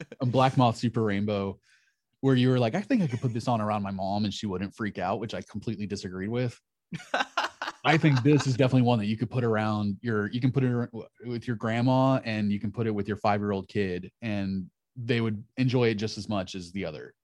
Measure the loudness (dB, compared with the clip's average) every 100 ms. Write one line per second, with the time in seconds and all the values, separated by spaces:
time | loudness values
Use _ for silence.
0 | -16 -6 0 2 4 4 2 2 0 0
1 | 0 0 0 -2 -4 -8 _ _ _ _
2 | _ _ 2 4 4 4 2 0 0 0
3 | 0 0 -2 -2 0 0 0 -2 -2 -4
4 | -2 -2 -2 -4 -4 -4 -6 -6 -6 -2
5 | -2 -2 -4 -8 -10 -10 -6 -6 -6 -6
6 | -8 -6 -4 -2 -4 -6 _ _ -16 -16
7 | -6 -4 -4 -4 -6 -6 -12 -4 2 4
8 | 4 4 6 4 4 2 4 4 4 4
9 | 2 -2 -2 -2 0 2 0 0 -2 -2
10 | -2 -2 -2 0 0 2 0 0 -4 -8
11 | -14 -14 -8 -8 -6 -4 -2 2 4 4
12 | 4 2 0 -2 0 0 -2 -2 -2 -2
13 | -2 0 2 2 0 -2 -2 -2 -2 -4
14 | -8 -10 -6 -4 -2 -4 -8 _ _ -8
15 | -2 0 0 -4 -6 -2 2 4 2 2
16 | -4 -6 -4 -4 -4 -8 -8 -6 -6 -8
17 | -14 _